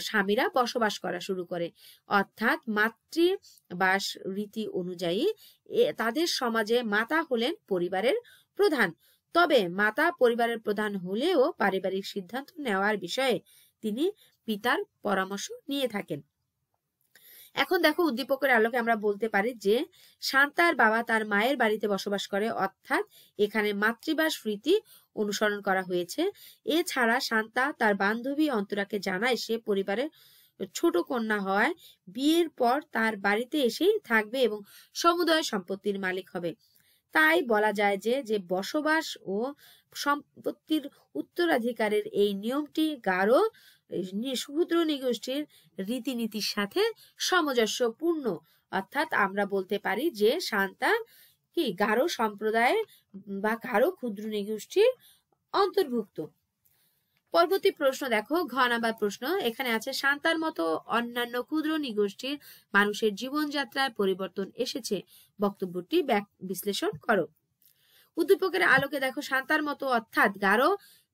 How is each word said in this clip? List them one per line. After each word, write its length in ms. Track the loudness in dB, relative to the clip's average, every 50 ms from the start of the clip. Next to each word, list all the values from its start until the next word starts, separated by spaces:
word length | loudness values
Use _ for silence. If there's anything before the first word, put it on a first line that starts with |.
স্বামীরা 480 | -6 0 0 0 2 2 2 0 0 2 2
বসবাস 440 | 0 0 0 0 0 0 -2 -2 -4
করা 220 | -6 -6 -6 -6
শুরু 240 | -6 -6 -6 -6 -6
করে। 260 | -6 -6 -6 -6 -6 -8 _ -20 -20 -20 _ _
অর্থাৎ 540 | 0 0 0 0 0 _ -2 0 0 0 0 -2 -2
মাতৃবাস 1500 | 0 0 0 0 -2 _ _ _ 0 2 2 2 2 -2 -6 -14 -20 _ _ -12 -2 0 2 2 2 2 0 -4 -8 -8 -10 -8 -6
রীতি 320 | -6 -8 -6 -6 -8 -6 -6
অনুযায়ী 640 | -6 -6 -6 -6 -6 -4 -2 -2 0 0 0 -2 -2 -4 -10 -20 -20 _ _
এ, 260 | -4 0 2 2 2
তাদের 340 | 2 -2 -2 -2 0 0 -2
সমাজে 560 | -2 -2 -2 -2 0 0 0 0 2 0 0
মাতা 400 | 0 0 0 0 0 2 0 -2
হলেন 320 | 0 0 -2 0 0 -2 -2 -6 _ -4
পরিবারের 480 | -2 -2 0 -2 -2 0 0 2 0 0 -4 -8 -18 _ _ _ _
প্রধান। 360 | 2 2 4 4 4 2 0 0 -6 _ _ _ _ _ _
তবে 360 | 2 4 4 6 6 4 4 2
মাতা 440 | 0 2 2 2 2 2 2 0
পরিবারের 460 | 2 2 2 2 4 2 0 0 -2 -2
প্রধান 380 | -4 -4 -2 -2 -2 -2 -4
হলেও 560 | -6 -6 -4 -2 0 2 4 4 4 4 2
পারিবারিক 540 | 2 0 0 0 0 0 -2 -2 -4 -4 -6
সিদ্ধান্ত 440 | -6 -8 -10 -8 -8 -8 -10 -10 -10 _ -8
নেওয়ার 400 | -4 -2 0 2 2 0 0 -2
বিষয়ে 420 | -6 -6 -4 0 0 0 0 -2 -4 _ -20 -20 _ _ _ _
তিনি 280 | -6 -4 -2 0 -2 -2 -2 _ _ _ _ _ _
পিতার 340 | -6 -6 -2 0 0 0 -2 -4 -8 _ _
পরামর্শ 500 | -4 -2 0 0 -2 -2 -6 -8 -8 -10 -12 -14 _ -6
নিয়ে 200 | -4 -2 -2 -2
থাকেন। 320 | -4 -6 -6 -6 -8 -10 -10 _ _ _ _ _ _ _ _ _ _ _ _ _ _ _ _ _ _ -20 -20 -20 -20 -20 -20 -6 -2
এখন 280 | -2 0 2 2 2
দেখো, 220 | 4 2 4 2 2
উদ্দীপকের 460 | 2 0 -2 -2 -2 -2 0 2 4
আলোকে 260 | 4 4 4 2 2
আমরা 200 | 0 0 0 0
বলতে 320 | 0 0 -2 -2 -2 -2 0
পারি 260 | 0 0 0 0 -4
যে 300 | -2 0 2 2 2 0 -4 _ _ -20 -20 _ _
শান্তার 540 | -6 0 2 2 2 2 2 2 2 4 4
বাবা 280 | 4 4 4 4 2
তার 240 | 0 0 0 -2 0
মায়ের 300 | 0 2 2 2 2 2
বাড়িতে 320 | 2 2 0 2 0 0 -2
বসবাস 380 | -2 -2 -2 -4 -4 -4 -4
করে, 240 | -4 -4 -2 -2 -2
অর্থাৎ 540 | -2 -2 -4 -4 -4 _ _ -4 -2 -2 -2 -6 _ -20 -20 _ _ 0
এখানে 340 | 0 0 2 0 0 0
মাতৃবাস 760 | 0 0 0 0 0 -2 -4 -2 0 0 0 0 -2 -4 -4
রীতি 340 | -6 -6 -2 0 2 2 2 0 -4 -16 -20 _ _ -4
অনুসরণ 480 | -4 -2 -2 0 0 0 0 0 -2
করা 200 | 0 0 0 0
হয়েছে। 480 | 0 0 -2 -2 -2 -2 -2 -2 -2 -2 -2 -6 -14 -20 -20 _ -4
এছাড়া 560 | 0 0 0 0 0 0 0 2 2 2 2
শান্তা 520 | 0 0 -2 -2 -2 -2 -2 -2 -2 -2
তার 220 | 0 0 2 2 2
বান্ধবী 540 | 2 2 0 0 0 -4 -2 0 0 0 2
অন্তরাকে 500 | 0 -2 -2 -2 -4 -6 -4 -4 -6 -4
জানায় 380 | -4 -4 -2 0 0 0 0
সে 220 | -2 -2 -4 -6 -4
পরিবারের 500 | -2 -2 -2 -2 0 -2 -2 -2 -4 -6 -8 -14 -20 _ _ _ _ _ _ -12 -12 -10 -4
ছোট 220 | -2 0 0 2
কন্যা 440 | 0 -2 -2 -4 -4 -2 0 -2 0
হওয়ায় 340 | 0 0 2 2 2 2 0 -6 -12 -20 -20 _ _
বিয়ের 420 | -14 -8 -2 0 2 4 4 2 0
পর 340 | 0 0 2 2 2 0 -2 -4
তার 240 | -2 -2 0 0 -2
বাড়িতে 460 | 0 0 0 0 0 -2 -2 0 0
এসেই 360 | 0 0 0 2 2 2 2 2
থাকবে 400 | 0 0 2 2 2 0 0 0
এবং 200 | 0 0 0 -4 -10 -16 -20 -20 -20 _ -8
সমুদয় 480 | 0 2 2 2 2 2 2 2 2
সম্পত্তির 560 | 0 -2 -4 -6 -4 -6 -8 -4 -4 -4 -4 -2
মালিক 320 | -2 -4 -4 -4 -8 -8 -8
হবে। 200 | -6 -6 -6 -8 -10 _ _ _ _ _ _ _ _ _ _
তাই 300 | 2 4 4 6 4 2
বলা 300 | 2 2 2 2 4 2
যায় 240 | 2 2 2 2 2
যে, 260 | 0 0 -2 -2 -2
যে 160 | -2 -2 -4 -4 -2 -2
বসবাস 680 | -4 -4 -2 -2 -2 0 0 2 0 0 -2 -4 -10 -10
ও 300 | -8 -6 -4 -4 -4 -4 -6 -12 -18 -20 -20 _ _ _ -12
সম্পত্তির 920 | -4 -2 -2 -2 -2 -4 _ _ -10 -8 -8 -8 -8 _ -2 -2 -2 -2 -6 -12 _ _ _ -8
উত্তরাধিকারের 920 | -8 -8 -6 _ -2 0 2 2 0 0 -2 -2 -2 0 0 0 0 -2
এই 280 | -2 0 0 0 0 0
নিয়মটি 640 | -2 -4 -4 -4 -4 -4 -4 -2 -2 -2 -2 -2
গারো, 540 | -4 -2 -2 0 2 4 4 4 4 4 2 -2 -8 -18 -20 -20 _ _ _
এই 180 | -6 -6 -6 -6 -6
নি-, 200 | -6 -6 -6 -6
ক্ষুদ্র 500 | -6 -8 -4 -2 -2 -2 0 0 0 0
নিগোষ্ঠীর 640 | 0 -2 -2 -2 -2 -2 -2 -4 -4 -4 -4 -6 -8 _ -20 _ _ _ -8
রীতিনীতির 640 | -6 -6 -6 -4 -4 -4 -4 -2 -4 -4 -4 -6
সাথে 520 | -6 -4 -2 -2 -4 -2 0 0 0 0 -2 -6 -14 _ _ -6
সামঞ্জস্যপূর্ণ। 1200 | -2 2 2 2 2 2 2 2 2 2 2 0 0 -2 0 0 -2 0 0 0 -2 -2 -4 -4 -8 _ _ _ _ _
অর্থাৎ 420 | -4 -4 -4 -2 -2 -4 -2 0
আমরা 340 | 2 2 0 2 0 -2 -2
বলতে 320 | 0 -2 -4 -2 -2 -4 -4
পারি 320 | -2 -2 -2 -2 -2 -2
যে 300 | 0 2 2 4 4 2
সান্তা 520 | -2 -2 0 0 0 0 -2 -2 0 2 2 0 -2 -6 -16 -20 -20 _ _ _ _ _ _
কি 180 | -2 -2 -2
গারো 360 | 0 0 0 2 4 2 2 0
সম্প্রদায়ের 760 | 0 -2 -2 -2 -2 -4 -4 0 2 2 2 4 2 0 -2 -4 _ _ _ _ -20
বা 420 | -18 -12 -10 -6 -2 -2 -2 -2
গারো 340 | -2 -4 0 2 2 2 2
ক্ষুদ্র 380 | 2 -2 -6 -8 -8 -8 -8 -6
নিগোষ্ঠীর 640 | -6 -4 -4 -4 -6 -8 -8 -2 2 4 4 4 4 0 _ _ _ _ _ _ _ _ _ _
অন্তর্ভুক্ত। 720 | 2 2 2 2 2 0 0 0 -2 -4 -4 -6 _ -10 -10 -10 _ _ _ _ _ _ _ _ _ _ _ _ _ _ _ _ _ _ _ _
পরবর্তী 380 | 2 4 4 4 2 2 2 0
প্রশ্ন 380 | 0 2 0 0 0 0 -2 0
দেখো, 360 | 0 0 0 0 -2 -2 -2
ঘ 220 | -2 0 0 2
নাম্বার 260 | 2 2 0 0 -2
প্রশ্ন, 440 | -2 -2 -2 -4 -4 -4 -4 -4 -2
এখানে 340 | -2 -2 -2 -2 -2 -2 -2
আছে, 220 | -2 -2 -2 -4
"সান্তার 460 | -4 -2 0 0 0 0 0 0 0 0
মতো 420 | -2 -4 -4 -2 -2 -2 -2 -4 -4
অন্যান্য 560 | -2 -2 -2 -2 -2 -4 -4 -4 -2 -4 -6
ক্ষুদ্র 360 | -4 -4 -4 -2 -2 -2 -2 -2
নিগোষ্ঠীর 600 | -4 -2 -2 0 0 -2 -2 -6 -8 -8 -8 -8 -10 -18 -20 -20 _ _
মানুষের 420 | 4 4 4 4 2 0 0 0 0
জীবনযাত্রায় 760 | -2 -6 -4 -2 -2 -2 -2 -2 -4 -4 -4 -2 -2 -2 0
পরিবর্তন 600 | 0 0 0 0 0 -2 -6 -8 -6 -8 -8 -6 -6
এসেছে।" 480 | -6 -6 -6 -6 -8 -6 -6 -6 -6 -6 _ -20 -20 -20 _ _ -2
বক্তব্যটি 640 | -2 -2 -2 -4 -8 -6 -6 -8 -6 -2 -2 0
ব্যাক-, 440 | 0 2 0 0 -2 -4 _ _ -12
বিশ্লেষণ 440 | -10 -10 -6 -6 -6 -4 -4 -4 -4 -6 -4
করো। 240 | -2 0 2 2 0 -2 _ _ _ _ _ _ _ _ _ _ _ _ _ _ _ _ _
উদ্দীপকের 460 | -2 2 4 4 4 2 0 0 2
আলোকে 380 | 4 4 4 4 4 0 -2 -2
দেখো, 220 | -4 -4 -4 -6
সান্তার 400 | -4 -2 -2 -2 0 0 0 0
মতো 240 | 0 -2 -4 -4 -2
অর্থাৎ 540 | 0 0 0 -2 -2 2 2 2 2 2 0
গারো 360 | 2 2 4 4 4 2 2 0 -4 -12 -20 _ _ _